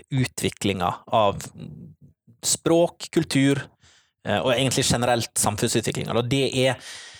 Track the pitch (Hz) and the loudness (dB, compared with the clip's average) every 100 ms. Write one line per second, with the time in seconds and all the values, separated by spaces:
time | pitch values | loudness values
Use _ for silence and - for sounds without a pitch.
0 | - 135 127 - 95 - 101 95 87 - | -4 -2 -2 -2 -4 -2 -2 0 -2 -4
1 | - 117 104 - - - - - - - | -2 2 2 0 -8 -14 -16 -16 -18 -20
2 | - _ _ _ - - 160 165 170 - | -20 _ _ _ -4 -2 2 4 2 0
3 | - - 160 143 139 139 - _ _ _ | -4 0 2 2 2 2 -4 _ _ _
4 | _ _ - 101 82 127 135 117 127 131 | _ _ -2 0 2 2 2 2 2 2
5 | 120 120 113 - - 107 117 117 104 - | 2 0 0 -2 -2 0 0 0 0 -4
6 | 104 104 120 139 131 131 127 120 - - | -2 -2 0 0 0 2 2 0 -6 -16
7 | - - | -18 -20